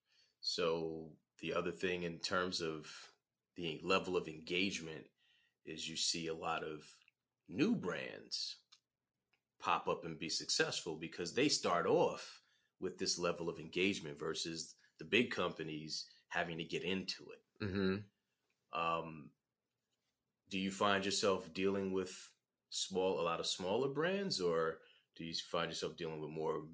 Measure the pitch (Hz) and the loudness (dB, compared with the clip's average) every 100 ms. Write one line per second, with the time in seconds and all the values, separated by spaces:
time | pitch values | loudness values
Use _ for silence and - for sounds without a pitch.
0 | _ _ _ _ - - 85 82 80 80 | _ _ _ _ -4 2 2 4 0 -4
1 | 80 - _ - 82 85 87 85 95 90 | -8 -14 _ -10 -2 0 0 0 0 0
2 | 85 82 - 92 92 92 82 78 76 - | -2 -2 0 2 2 0 -2 -4 -8 -12
3 | - - _ _ _ - 82 78 87 95 | -16 -20 _ _ _ -6 -4 -2 2 2
4 | 92 90 80 78 80 87 98 92 80 76 | 4 0 0 -8 -2 2 2 0 -6 -10
5 | - _ _ _ _ _ - 78 78 80 | -14 _ _ _ _ _ -12 -8 -4 0
6 | - 87 80 80 87 76 80 76 - - | 0 0 -2 -4 -2 -2 -4 -8 -12 -20
7 | _ _ _ _ - 92 202 202 87 78 | _ _ _ _ -8 0 2 2 0 -2
8 | 62 52 57 - - - _ - _ _ | -4 -10 -8 -6 -6 -8 _ -20 _ _
9 | _ _ _ _ _ - 92 85 92 82 | _ _ _ _ _ -6 0 2 2 0
10 | 82 80 82 - - - 160 - 87 78 | -2 -6 -2 -2 2 2 2 0 -4 -6
11 | 82 - 85 117 143 - 101 85 90 160 | -6 -6 -2 2 4 4 4 4 6 6
12 | - - - - _ _ _ - 92 - | 4 2 -8 -14 _ _ _ -6 -6 -2
13 | 90 87 87 85 85 80 78 87 98 85 | 0 2 2 2 -2 -4 -4 2 2 2
14 | 76 71 80 78 85 80 78 - _ - | -4 -4 -4 -2 -2 -4 -8 -12 _ -14
15 | 80 104 123 - 87 80 78 78 78 - | 2 2 4 2 -2 -2 -6 -6 -6 -8
16 | - - - 87 85 82 80 78 85 95 | -10 -16 -4 -2 -2 -2 -4 -2 0 -2
17 | - - - - _ - 104 98 95 98 | -2 -6 -8 -18 _ -6 -2 2 2 0
18 | 107 _ _ _ _ _ - 82 85 82 | -4 _ _ _ _ _ -8 -2 2 2
19 | 82 78 71 _ _ _ _ _ _ _ | -2 -8 -14 _ _ _ _ _ _ _
20 | _ _ _ _ - 95 95 98 104 98 | _ _ _ _ -6 -2 0 4 4 6
21 | 98 95 104 95 82 92 98 98 95 95 | 4 4 4 2 0 0 2 2 0 0
22 | 92 - - _ _ _ - - - 95 | -2 -6 -12 _ _ _ -6 -4 0 2
23 | 95 76 85 82 82 - 90 113 139 139 | 4 4 2 2 0 0 2 2 2 2
24 | 170 196 190 107 87 82 80 - - _ | 0 0 0 2 4 4 2 0 -10 _
25 | _ - 82 82 - 87 82 80 85 78 | _ -10 -6 -6 -2 0 0 0 -4 -4
26 | 82 78 76 80 80 80 78 | -4 -4 -6 -2 -2 -2 -4